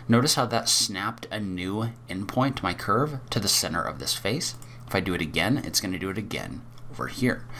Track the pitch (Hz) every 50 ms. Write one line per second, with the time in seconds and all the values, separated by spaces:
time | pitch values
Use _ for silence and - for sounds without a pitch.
0 | - - 117 117 131 151 - - 123 113 117 113 - - - - - - 101 95
1 | 101 110 113 - - - 101 107 104 95 92 90 90 95 98 110 113 120 120 -
2 | - - 92 92 101 101 - 127 131 139 135 - - 92 85 - - - 101 117
3 | 143 156 143 127 - - - 113 98 98 - - - - - 87 - - - -
4 | - - - - - 98 117 160 - - - - - - - - - - - 98
5 | 87 92 90 82 82 76 76 80 85 104 139 139 - - - - - 95 92 85
6 | 92 95 92 110 104 - - - 50 - 67 - - - - - - - - -
7 | 64 - - - 123 127 - - - - -